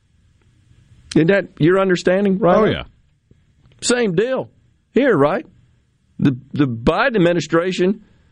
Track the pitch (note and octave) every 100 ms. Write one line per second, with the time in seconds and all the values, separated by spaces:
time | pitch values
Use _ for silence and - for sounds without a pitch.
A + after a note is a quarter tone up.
0 | _ _ _ _ _ _ _ _ _ _
1 | - - D#3+ G3 - - D3+ F#3+ F#3+ F3
2 | - F#3 G3+ F#3+ F3+ G3+ G#3 F2+ - _
3 | _ _ _ _ _ _ _ - - A#3+
4 | A3+ E3+ A#3+ B3 D3 _ _ _ _ A3
5 | C#4 E3+ C#3+ G3 - _ _ _ _ _
6 | _ - - B2 - B2+ C#3+ A2+ A#2+ F3
7 | C4 A3 E3+ F3 - E3 F#3 F3+ F3+ G3
8 | - _ _